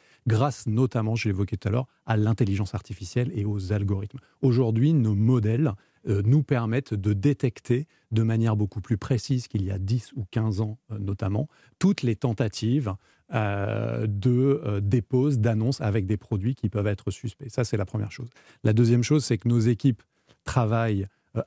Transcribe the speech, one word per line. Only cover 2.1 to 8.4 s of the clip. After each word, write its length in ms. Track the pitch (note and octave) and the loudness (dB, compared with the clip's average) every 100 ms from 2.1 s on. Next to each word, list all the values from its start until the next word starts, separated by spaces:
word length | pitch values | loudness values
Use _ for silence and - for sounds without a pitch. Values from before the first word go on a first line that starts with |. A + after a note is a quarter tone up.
| A2 | 2
l'intelligence 560 | G#2+ A2 G#2 G2 G2 | 2 2 0 0 -2
artificielle 560 | G#2 - G2+ F#2+ B2 C3 | -6 -10 -12 -6 -4 -2
et 120 | G#2+ G#2 | -2 -2
aux 260 | G#2 F#2 | -2 -2
algorithmes. 460 | G#2 G2+ G2 G2+ C3 _ - | -2 0 -2 -6 -14 _ -2
Aujourd'hui, 500 | C3+ A#2+ A#2 A2 C#3+ | 2 4 2 4 4
nos 220 | D#3+ A2 | 4 2
modèles 580 | G2+ A2 B2+ G#2+ A#2 D3+ G2+ _ _ - | 2 4 4 2 2 0 -2 _ _ -2
euh, 140 | G2 | 0
nous 180 | G#2 D3 | 4 2
permettent 520 | C3+ B2+ A2+ B2 - | 2 0 0 -2 -2
de 180 | G#2+ G2+ | -2 0
détecter 760 | G2 C#3+ C3+ B2 - - B2 D#3 _ - | 2 0 0 -2 -4 -2 -2 -2 _ -4
de 100 | A2+ | 0
manière 340 | A2+ A2+ | 2 2